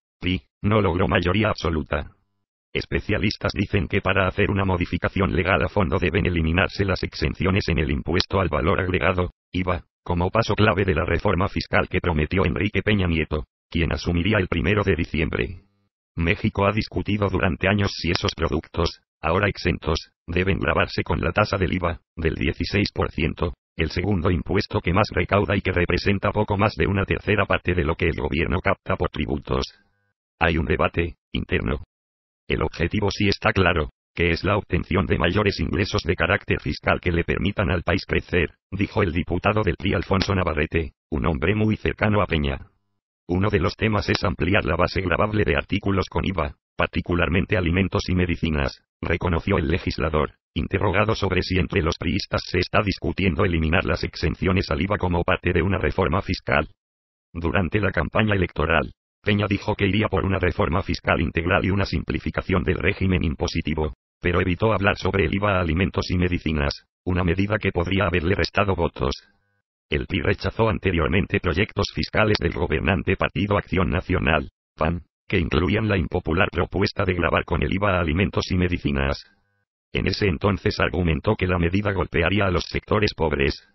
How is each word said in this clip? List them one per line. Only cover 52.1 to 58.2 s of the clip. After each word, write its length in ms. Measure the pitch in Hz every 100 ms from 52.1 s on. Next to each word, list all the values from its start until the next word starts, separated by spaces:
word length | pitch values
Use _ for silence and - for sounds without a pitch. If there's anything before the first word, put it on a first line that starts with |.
| 98 - 90 -
se 140 | 90
está 220 | 92 101
discutiendo 640 | 104 - 82 82 95 - 101
eliminar 400 | 82 80 90 67
las 180 | 87
exenciones 640 | - - 87 - 90 92 -
al 100 | 76
iva 160 | 98 104
como 260 | 90 87
parte 300 | 87 87 90
de 80 | 87
una 160 | 87 87
reforma 440 | 76 - 87 92
fiscal. 460 | - 87 - 71 78 _ _ _ _ _ _
Durante 480 | 85 82 80 87 107
la 120 | 98
campaña 440 | 90 78 -